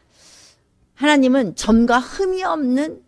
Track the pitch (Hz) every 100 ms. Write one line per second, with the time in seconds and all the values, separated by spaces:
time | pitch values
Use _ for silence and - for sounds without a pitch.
0 | _ _ - - _ _ _ _ _ -
1 | 294 294 254 269 214 - - 226 233 240
2 | 254 - 392 370 359 320 254 254 311 -